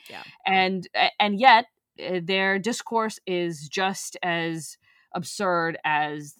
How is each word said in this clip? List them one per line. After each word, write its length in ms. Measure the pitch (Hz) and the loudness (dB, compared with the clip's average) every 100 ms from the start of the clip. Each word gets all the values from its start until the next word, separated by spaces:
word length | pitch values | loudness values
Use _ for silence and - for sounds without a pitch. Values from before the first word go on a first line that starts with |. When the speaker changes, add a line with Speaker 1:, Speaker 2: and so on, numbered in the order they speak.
| - | -16
Speaker 1:
Yeah. 120 | - - - 190 | -18 -18 -8 0
Speaker 2:
And, 400 | 190 185 190 175 | 2 2 0 -4
a-, 160 | 104 - - | 0 0 2
and 220 | 208 196 | 0 6
yet, 260 | 262 226 - _ _ - | 8 8 6 _ _ -12
uh, 160 | 85 180 | -4 -4
their 360 | 170 190 190 196 | -2 0 2 0
discourse 600 | 196 240 - 226 220 - - | -2 -6 -4 -2 -2 -4 -6
is 420 | 180 170 156 147 | -2 -2 -6 -8
just 480 | - 190 190 - - | -4 -2 -4 -10 -6
as 540 | 180 170 165 160 151 - _ _ _ | -4 -2 -2 -4 -8 -16 _ _ _
absurd 640 | 185 143 - 196 170 165 156 | -10 -8 -4 0 2 0 -2
as 500 | 156 151 151 151 147 - | 0 2 0 -4 -10 -16